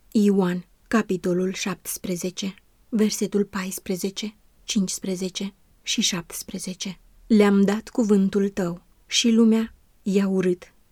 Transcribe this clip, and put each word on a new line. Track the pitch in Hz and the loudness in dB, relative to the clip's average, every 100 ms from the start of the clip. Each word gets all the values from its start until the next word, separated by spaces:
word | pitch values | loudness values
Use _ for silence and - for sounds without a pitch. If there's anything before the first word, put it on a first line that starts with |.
| _ | _
Ioan, | 220 202 196 180 180 - _ _ | 2 4 4 2 -2 -8 _ _
capitolul | 226 214 185 185 175 185 | -2 0 -2 -2 -2 -2
șaptesprezece, | 185 202 175 - - 185 175 185 - 196 - _ _ _ | -4 -8 -8 -10 -10 -8 -6 -8 -6 -8 -10 _ _ _
versetul | 214 214 - 196 202 202 | 0 0 0 -2 -2 -2
paisprezece, | 196 185 - - 180 196 - 208 - _ _ | -4 -8 -8 -8 -6 -6 -6 -10 -14 _ _
cincisprezece | - 214 185 - 196 180 185 - 202 - _ _ | -4 -2 -2 -4 -6 -6 -6 -8 -10 -12 _ _
și | - - | -6 -2
șaptesprezece. | 202 170 - - - 185 - 180 196 175 _ _ - | -2 -4 -8 -12 -12 -10 -10 -10 -10 -12 _ _ 2
„Le-am | 214 208 196 | 4 6 6
dat | 196 214 - | 4 0 -4
cuvântul | - 214 202 196 202 196 | -2 2 2 2 0 -2
tău | 202 175 175 _ _ _ | -2 -6 -6 _ _ _
și | - 240 | 0 2
lumea | 226 226 220 226 - _ _ | 4 4 4 0 -8 _ _
i-a | - 190 196 | -2 0 2
urât, | 190 185 180 - _ _ | 2 0 -2 -6 _ _